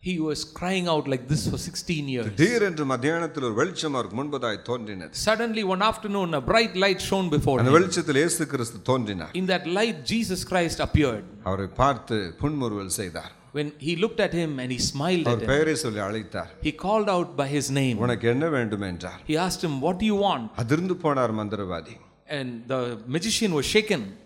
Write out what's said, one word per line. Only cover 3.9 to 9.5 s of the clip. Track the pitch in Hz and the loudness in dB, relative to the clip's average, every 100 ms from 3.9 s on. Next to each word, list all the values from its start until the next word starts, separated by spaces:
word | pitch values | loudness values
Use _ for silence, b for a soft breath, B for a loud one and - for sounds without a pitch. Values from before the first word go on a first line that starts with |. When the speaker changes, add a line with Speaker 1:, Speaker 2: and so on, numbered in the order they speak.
| 135 | -2
Speaker 2:
அவருக்கு | 107 107 | -2 -4
முன்பதாய் | 147 143 120 101 - | -4 -4 -2 -4 -4
தோன்றினது. | 123 107 98 80 - - | -6 -6 -10 -10 -4 0
Speaker 1:
Suddenly | 214 233 220 196 | 0 0 -2 0
one | 185 214 | 2 0
afternoon | 220 214 202 180 156 | 0 -4 -2 0 -2
a | 127 | 4
bright | 226 226 180 | 4 4 2
light | 196 185 - | 2 2 0
shone | 196 185 | 0 2
before | 147 143 131 | 2 4 4
Speaker 2:
அந்த | 127 | 8
Speaker 1:
him. | 151 | 8
Speaker 2:
வெளிச்சத்தில் | 185 180 156 139 | 6 0 2 4
இயேசு | 170 165 151 | 4 2 -2
கிறிஸ்து | 131 117 113 - | -2 -4 -6 0
தோன்றினார். | 127 107 95 80 175 | 0 2 -4 -4 -4
Speaker 1:
In | 185 | 0